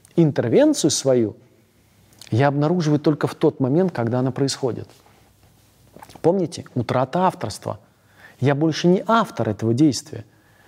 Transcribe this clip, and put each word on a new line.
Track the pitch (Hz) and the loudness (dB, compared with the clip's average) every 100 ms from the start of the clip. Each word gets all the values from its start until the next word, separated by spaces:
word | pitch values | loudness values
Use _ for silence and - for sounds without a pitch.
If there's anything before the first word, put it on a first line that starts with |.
| _ | _
Интервенцию | - 160 - 120 160 302 277 156 | 2 2 2 0 2 2 2 0
свою | - 135 127 107 - _ _ _ _ _ _ _ _ - | 0 2 2 0 -4 _ _ _ _ _ _ _ _ -4
я | 110 143 | 0 2
обнаруживаю | 139 151 180 156 151 | 2 0 0 0 0
только | 160 147 143 | 0 0 -4
в | |
тот | - 156 - | 0 0 0
момент, | 131 151 185 | 0 2 0
когда | 147 113 123 | -2 -2 -2
она | 131 | -2
происходит. | 127 139 - 131 110 104 - _ _ _ _ _ _ _ _ _ - - - | -2 -4 -2 -6 -6 -12 -20 _ _ _ _ _ _ _ _ _ -20 -20 -2
Помните? | 156 190 160 - - | 0 0 -2 -8 -8
Утрата | - 113 127 131 175 180 | -6 -2 -2 -2 0 -2
авторства. | - 113 - 107 107 _ _ _ _ - - | -2 -8 -8 -10 -10 _ _ _ _ -20 -2
Я | 127 | 0
больше | 139 160 147 175 | 2 0 0 2
не | 185 - | 2 2
автор | 226 202 - 110 | 0 0 -4 -4
этого | 101 110 | -2 -2
действия, | 120 156 113 - 110 - _ _ _ | 2 2 0 -8 -16 -18 _ _ _